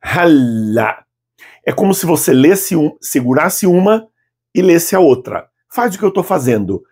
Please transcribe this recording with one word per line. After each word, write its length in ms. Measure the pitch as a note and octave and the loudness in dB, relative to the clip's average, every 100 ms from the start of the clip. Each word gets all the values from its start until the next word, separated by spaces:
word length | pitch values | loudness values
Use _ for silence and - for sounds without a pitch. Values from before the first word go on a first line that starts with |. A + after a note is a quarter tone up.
hala. 1000 | - D3 F3 D3+ B2+ A2+ A2 G#2+ A2 - _ _ _ _ - _ - | -6 0 4 4 2 -2 -2 -2 -2 -4 _ _ _ _ -20 _ -8
É 60 | |
como 220 | D3+ F#3+ | -2 -2
se 120 | F#3 E3+ | -2 0
você 280 | D#3+ - | -2 2
lesse 420 | C3 C3+ F#3+ - E3+ | 2 4 2 0 -2
um, 200 | D3+ - | -2 -6
segurasse 640 | - - B2 C3 D#3+ F#3 G3 | -6 -4 0 0 0 -2 0
uma 400 | F3+ F#3+ A3 A3 _ _ _ _ | 2 2 0 -2 _ _ _ _
e 80 | - | -2
lesse 340 | F#3 E3+ E3 F#3+ | 2 2 2 2
a 40 | |
outra. 500 | F3 B2 B2+ G2+ - _ _ | 2 2 -2 -12 -12 _ _
Faz 260 | - A#3+ F#3+ | -6 -4 -2
o 40 | |
que 60 | G#3 | -2
eu 60 | |
tô 120 | F#3+ | -2
fazendo. 600 | F3+ F#3 B2+ A#2 G2 F#2+ - | -2 -2 0 -2 -2 -6 -10